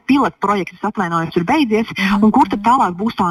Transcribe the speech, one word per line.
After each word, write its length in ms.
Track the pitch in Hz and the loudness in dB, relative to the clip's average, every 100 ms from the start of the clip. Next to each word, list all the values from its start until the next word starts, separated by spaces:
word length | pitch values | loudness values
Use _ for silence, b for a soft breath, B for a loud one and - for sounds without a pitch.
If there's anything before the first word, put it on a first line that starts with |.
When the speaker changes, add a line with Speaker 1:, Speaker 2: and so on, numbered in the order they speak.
| - | 0
Speaker 1:
pilotprojekts, 760 | 277 214 - 196 202 170 - 196 | 0 0 -2 -2 -2 -4 -8 -8
atvainojos, 480 | - 175 170 160 - | -6 -4 -2 -2 -2
ir 120 | 170 | 0
beidzies, 460 | 320 254 214 226 | 2 2 0 -2
Speaker 2:
Mhm. 300 | - 190 202 | -4 -2 2
Speaker 1:
un 80 | 214 | 2
kur 160 | 233 277 | 4 2
tad 160 | 208 | 0
tālāk 320 | 214 262 202 175 | 2 2 2 -2
būs 240 | 220 - | -4 -2
tā 100 | 180 | -2